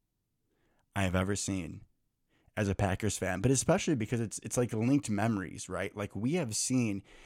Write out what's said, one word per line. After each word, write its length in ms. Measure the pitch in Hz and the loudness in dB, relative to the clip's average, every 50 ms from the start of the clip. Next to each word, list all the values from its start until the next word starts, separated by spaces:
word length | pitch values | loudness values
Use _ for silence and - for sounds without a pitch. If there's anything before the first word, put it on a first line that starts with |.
| _ _ _ _ _ _ _ _ _ _ _ _ _ _ _ _ _ _ - | _ _ _ _ _ _ _ _ _ _ _ _ _ _ _ _ _ _ -4
I 80 | 98 98 | 0 0
have 120 | 92 87 | 2 2
ever 200 | 92 95 95 104 | 2 2 2 0
seen 460 | 95 - - 98 92 80 76 87 101 - - _ _ _ _ _ _ _ _ _ _ _ _ _ | 0 0 -2 -2 -2 -4 -6 -10 -12 -16 -20 _ _ _ _ _ _ _ _ _ _ _ _ _
as 140 | - 107 98 | 0 0 2
a 60 | 92 | 2
Packers 420 | - 104 95 95 - 110 101 - - | 2 2 2 2 0 0 -2 -2 -2
fan, 240 | 95 92 92 92 | -2 -2 0 2
but 100 | 101 123 | 2 2
especially 440 | 139 123 - - 165 202 - 190 156 | 4 4 4 4 2 2 2 2 0
because 260 | 117 - - 131 113 | 0 0 0 -2 -2
it's, 180 | 117 98 - - | -2 -4 -6 -8
it's 140 | - 127 - | -8 -4 -2
like 160 | 123 123 107 | 0 0 0
linked 380 | - 110 113 123 139 143 - - | 0 0 2 4 4 2 2 0
memories, 580 | 104 101 107 120 110 98 92 - - - - - | 0 0 2 2 0 0 -2 -4 -8 -10 -10 -8
right? 280 | 92 87 98 - - | -6 -6 -6 -6 -6
Like, 200 | 104 104 - - | -6 -6 -6 -4
we 180 | 98 107 131 165 | -2 -2 0 0
have 200 | 180 151 113 104 | 0 -2 -2 -2
seen 480 | - - - 131 127 120 107 98 101 - - - - - | -2 -2 0 2 2 2 2 0 -4 -6 -10 -18 -20 -20